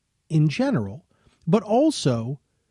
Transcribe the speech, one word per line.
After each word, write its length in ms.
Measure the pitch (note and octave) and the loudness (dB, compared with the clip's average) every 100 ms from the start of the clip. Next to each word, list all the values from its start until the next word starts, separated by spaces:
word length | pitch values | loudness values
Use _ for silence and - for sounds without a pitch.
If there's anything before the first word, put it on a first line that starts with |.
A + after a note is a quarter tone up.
| _ _ _ | _ _ _
in 200 | D#3 D3+ | 0 2
general, 580 | C3+ C4+ F#3 G2 C3 - _ _ _ - | 0 -2 -2 -4 -10 -20 _ _ _ -2
but 160 | G#3+ | 0
also 800 | A3 A#3 D#4 - D3 A#2 A#2 C#3+ _ _ _ | 2 2 2 2 -2 -2 -4 -10 _ _ _